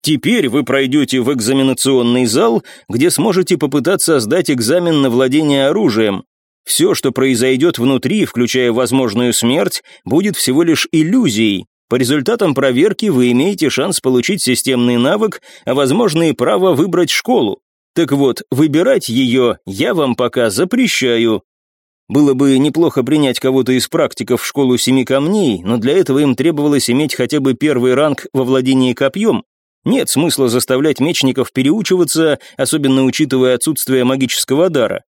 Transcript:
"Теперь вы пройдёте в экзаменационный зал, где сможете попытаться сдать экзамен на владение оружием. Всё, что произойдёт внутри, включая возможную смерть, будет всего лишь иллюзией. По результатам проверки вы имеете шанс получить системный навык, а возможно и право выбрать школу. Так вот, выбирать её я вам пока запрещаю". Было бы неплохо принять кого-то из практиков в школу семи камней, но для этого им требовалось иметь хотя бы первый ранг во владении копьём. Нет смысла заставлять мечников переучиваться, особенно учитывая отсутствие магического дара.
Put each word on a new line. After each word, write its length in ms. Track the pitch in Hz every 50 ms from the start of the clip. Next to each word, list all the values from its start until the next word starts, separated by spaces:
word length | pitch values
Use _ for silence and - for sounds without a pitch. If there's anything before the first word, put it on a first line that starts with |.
"Теперь 480 | - - 156 127 - 170 233 240 180 127
вы 160 | 104 147 131
пройдёте 560 | - - 139 135 131 131 151 139 - - 131
в 100 | 120 123 147
экзаменационный 880 | 127 107 110 135 135 135 135 131 - - 131 135 127 120 117 120 127 127
зал, 380 | 117 104 139 202 233 233 214 - - - - _ _
где 220 | 101 120 139 151
сможете 480 | - - 156 220 180 185 180 - 190 156
попытаться 640 | 156 143 151 147 120 160 196 165 - - 160 139
сдать 300 | 113 104 143 185 165 -
экзамен 520 | 147 123 113 107 156 180 175 170 160 147
на 80 | 139 131
владение 560 | 117 123 131 131 127 151 160 147 143 139 135
оружием. 580 | 139 156 208 214 - 101 110 113 104 98 92 - _ _ _ _ _ _ _ _
Всё, 300 | - - - 156 208 175
что 180 | - - 135
произойдёт 640 | 123 - 131 135 131 110 123 131 131 127 143 175 -
внутри, 480 | - 117 131 135 123 - 127 208 214 175
включая 480 | - - 120 123 113 - 127 127 120
возможную 640 | 113 117 127 113 120 135 131 113 101 117 123 123 110
смерть, 480 | - 113 117 131 165 202 180 - - _ _ - - _
будет 300 | - 127 160 190 208 180
всего 260 | - - - 131 147
лишь 260 | 175 170 160 - - -
иллюзией. 720 | - 156 156 165 196 262 240 156 104 104 113 110 101 87 90 _ _ _ _ _
По 60 | 117
результатам 580 | 127 131 113 147 151 131 - 120 117 - 156 143
проверки 560 | 135 135 135 127 123 160 214 196 - - 208
вы 220 | 160 123 123 123
имеете 360 | 120 123 143 190 208 180 160 135
шанс 320 | - - 139 196 - -
получить 420 | - 131 131 123 117 - 202 175
системный 540 | - 127 127 - - 135 131 123 120 120 123
навык, 460 | 120 120 139 180 208 220 214 - - _ - - - _
а 80 | - 127
возможно 560 | 139 143 131 139 214 240 202 151 160 170 160
и 20 |
право 400 | 139 - 123 147 208 196 185 190
выбрать 380 | 165 123 165 202 170 180 175 -
школу. 500 | - - - - 254 220 135 104 - - _ _ _ _ _ _ _
Так 160 | 165 170 135
вот, 300 | 139 143 139 131 117 - - _
выбирать 580 | - 123 156 156 139 156 180 254 269 202 - -
её 480 | 113 123 135 123 117 131 127 120 101 - _
я 280 | - 98 98 147 175 -
вам 200 | 170 147 131 117
пока 360 | - 127 120 - 131 120 113
запрещаю". 920 | 95 107 165 185 - 240 262 196 - - 131 127 117 117 117 117 110 92 _ _ _ _ _ _ _ _ _ _ _ _ _ _
Было 260 | - 139 147 139 135
бы 240 | 127 139 139 135 131
неплохо 440 | 139 151 127 160 170 151 - 139
принять 360 | 123 123 151 151 147 135 120 -
кого-то 340 | - 131 131 135 127 123
из 160 | 131 127 113 -
практиков 540 | - 123 143 120 - - 117 - 127 117
в 40 | -
школу 300 | - - 143 139 127 127
семи 280 | 117 - 120 131 135 123
камней, 580 | - 139 135 143 160 202 214 190 139 104 87 87
но 140 | 95 117 120
для 180 | 101 127 151
этого 220 | 196 170 - 131 139
им 160 | 147 143 123
требовалось 560 | - 135 165 165 147 147 151 143 135 - -
иметь 240 | 120 135 156 135 -
хотя 260 | - 123 120 147 151
бы 140 | 135 139 123
первый 400 | - 139 151 143 123 120 127 127
ранг 320 | 127 151 151 139 - - - _
во 100 | 131 131
владении 480 | 120 131 131 127 131 135 131 127 127
копьём. 520 | 120 - 139 135 - 185 214 226 147 104 - _ _ _ _ _ _ _ _
Нет 260 | 151 226 277 180 -
смысла 380 | - 175 175 170 - - 135 123
заставлять 520 | 110 123 - - 127 127 147 156 139 -
мечников 520 | 135 131 123 - - 131 123 135 127 -
переучиваться, 840 | _ 139 127 139 160 226 190 - 185 180 175 151 - 160 165 156 143 - - - -
особенно 480 | - 139 127 156 156 143 135 131 135 131
учитывая 500 | 131 123 - 160 135 135 131 127 127 127
отсутствие 500 | 120 - 160 151 - - - 131 131 123
магического 640 | 123 135 135 135 120 - - - - 131 143 170 190
дара. 360 | 160 139 117 101 101 - _ _